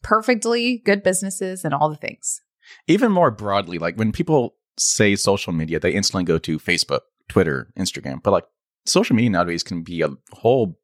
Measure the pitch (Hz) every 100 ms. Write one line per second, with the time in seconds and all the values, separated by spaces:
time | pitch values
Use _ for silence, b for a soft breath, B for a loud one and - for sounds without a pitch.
0 | - 214 220 240 226 233 240 240 - 202
1 | 196 185 196 - 190 185 160 147 151 147
2 | - - - - _ _ B B - 175
3 | 233 185 160 107 104 98 85 87 85 95
4 | 110 - 165 156 120 _ _ - - -
5 | 107 101 - 98 - 85 80 80 87 90
6 | 95 98 87 82 - 78 - 87 - 67
7 | _ _ _ - 82 67 - - 92 -
8 | - 67 - 92 - _ _ _ - 180
9 | 175 113 120 90 87 85 - 87 82 85
10 | 78 67 _ - 113 131 104 80